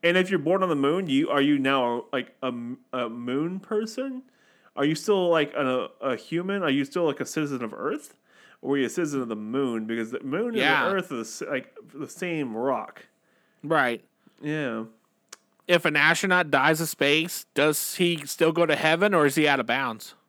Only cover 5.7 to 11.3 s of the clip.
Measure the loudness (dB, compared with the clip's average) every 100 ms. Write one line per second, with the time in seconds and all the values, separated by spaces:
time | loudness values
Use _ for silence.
5.7 | 0 -4 _ -4 -4 -4 -6 -4 -4 0
6.7 | 0 0 0 0 -2 -4 -4 -4 -4 -6
7.7 | -6 -6 -6 -10 _ _ _ _ _ -2
8.7 | 0 0 0 -2 -2 -4 -6 -4 -2 0
9.7 | -2 -4 -4 -4 -6 -6 -4 -2 0 2
10.7 | 2 2 -2 -4 -6 -8